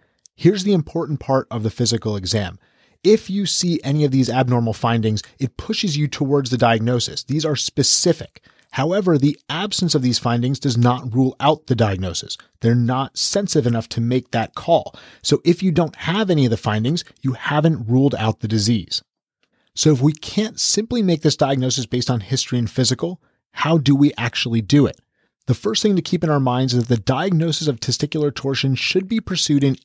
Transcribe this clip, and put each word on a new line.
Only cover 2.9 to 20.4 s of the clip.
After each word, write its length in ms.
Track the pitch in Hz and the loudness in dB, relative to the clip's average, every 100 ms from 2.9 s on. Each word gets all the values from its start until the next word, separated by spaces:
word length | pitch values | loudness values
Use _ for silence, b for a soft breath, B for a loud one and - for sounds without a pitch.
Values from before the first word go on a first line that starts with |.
| _ | _
If 260 | 180 220 - | 4 4 2
you 160 | 196 190 | -4 -2
see 340 | - 175 165 | -2 -2 -2
any 200 | 139 147 | 0 0
of 80 | 147 | 2
these 180 | 131 123 | 2 2
abnormal 440 | 123 127 123 117 | 2 2 2 0
findings, 480 | 107 120 117 110 107 B - | 0 0 0 0 -2 B -8
it 160 | 135 - | -8 -6
pushes 400 | - 220 208 147 | -6 -4 -2 -2
you 120 | 151 | -2
towards 420 | - 139 143 127 | -2 0 0 0
the 80 | 123 | 2
diagnosis. 680 | 120 113 113 123 - - | 2 2 2 0 -2 -6
These 220 | - 147 156 | -6 -2 -2
are 100 | 139 | -2
specific. 840 | - - 135 - 175 165 - - b b b | -2 -2 0 2 0 0 -6 -20 b b b
However, 480 | - 156 185 185 151 | -4 -2 0 2 2
the 200 | 143 - - | 2 0 -6
absence 440 | 156 208 - 175 | -6 -6 -2 0
of 80 | 151 | 0
these 160 | 127 113 | 0 0
findings 420 | 123 120 127 135 | 0 0 -2 -2
does 180 | 143 117 | -2 2
not 360 | 120 127 135 | 2 0 -2
rule 220 | 120 131 - | 0 0 0
out 280 | 143 151 - | 0 0 0
the 80 | 120 | 0
diagnosis. 640 | 110 95 95 82 - - b _ | 0 0 -4 -6 -10 -12 b _
They're 160 | 117 120 | 2 2
not 400 | 120 127 135 - | 2 -2 -4 -6
sensitive 520 | - 202 202 156 120 | -4 -2 0 0 2
enough 200 | 117 - | 0 -4
to 120 | - | -4
make 300 | 117 127 - | 0 0 -2
that 240 | 117 110 - | -4 -4 -6
call. 400 | - 165 - B B B | 0 0 0 B B B
So 200 | - 143 165 | 0 2 2
if 160 | 170 | 2
you 100 | 185 | 2
don't 240 | 165 165 - | 2 0 -2
have 360 | 151 190 208 | -4 -2 2
any 140 | 160 127 | 2 2
of 60 | |
the 60 | 113 | 2
findings, 480 | - 107 117 170 B _ | 0 0 0 -2 B _
you 120 | 131 | -6
haven't 540 | 120 - 147 160 139 110 | -4 -2 0 0 -2 0
ruled 280 | 123 139 - | 2 2 0
out 240 | 110 107 | -2 -2
the 80 | 107 | -4
disease. 560 | 110 101 113 82 - - _ _ _ _ _ _ - | -2 0 -2 -4 -10 -12 _ _ _ _ _ _ 0
So 160 | 156 | 2
if 100 | 139 | 4
we 100 | 143 | 2
can't 480 | 147 - - | -2 -4 -4